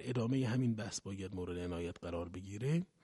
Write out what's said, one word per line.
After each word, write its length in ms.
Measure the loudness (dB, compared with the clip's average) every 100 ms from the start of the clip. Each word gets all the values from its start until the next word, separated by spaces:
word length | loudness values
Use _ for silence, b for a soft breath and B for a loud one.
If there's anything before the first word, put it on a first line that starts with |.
| 0
ادامهٔ 380 | 2 4 4 4
همین 280 | 4 4
بحث 260 | 2 0 -4
باید 340 | -6 -6 -4
مورد 240 | -4 -4 -2
عنایت 400 | -2 -2 -4 -4
قرار 300 | -6 -4 -4
بگیره، 580 | -6 -8 -2 2 2 0 _